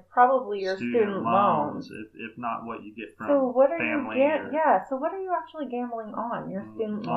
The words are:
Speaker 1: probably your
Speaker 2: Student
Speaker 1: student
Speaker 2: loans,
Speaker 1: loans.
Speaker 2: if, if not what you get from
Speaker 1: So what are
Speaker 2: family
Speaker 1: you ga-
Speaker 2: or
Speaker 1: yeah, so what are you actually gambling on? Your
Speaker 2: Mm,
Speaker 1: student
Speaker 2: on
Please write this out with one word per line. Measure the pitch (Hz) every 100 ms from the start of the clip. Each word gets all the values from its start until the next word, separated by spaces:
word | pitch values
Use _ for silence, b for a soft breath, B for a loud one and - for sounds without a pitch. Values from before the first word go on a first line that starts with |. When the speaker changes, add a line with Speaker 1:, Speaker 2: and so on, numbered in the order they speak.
| -
Speaker 1:
probably | - 247 262 202 202
your | 190 196
Speaker 2:
Student | 240 240
Speaker 1:
student | 208 196
Speaker 2:
loans, | - 196 202 160 147 - -
Speaker 1:
loans. |
Speaker 2:
if, | - 107 - 113
if | 117
not | 123 113 117
what | 110
you | 101 107
get | 107 -
from | 233
Speaker 1:
So | 285 254
what | 247 277
are | 339
Speaker 2:
family | 311 302 233 226
Speaker 1:
you |
ga- | 285 311 -
Speaker 2:
or |
Speaker 1:
yeah, | 294 302 196 -
so | 269
what | 311
are | 381
you | 381 339
actually | 320 320 262
gambling | 240 247 233 214 -
on? | 233 202 160
Your | 185
Speaker 2:
Mm, | 214 220
Speaker 1:
student | 214 208
Speaker 2:
on | 240